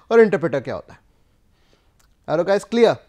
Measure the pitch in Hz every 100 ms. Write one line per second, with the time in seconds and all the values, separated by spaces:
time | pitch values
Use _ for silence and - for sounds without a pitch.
0 | _ 233 220 180 156 135 120 98 - -
1 | _ _ _ _ _ _ _ _ _ _
2 | _ _ - 156 175 196 - 233 220 131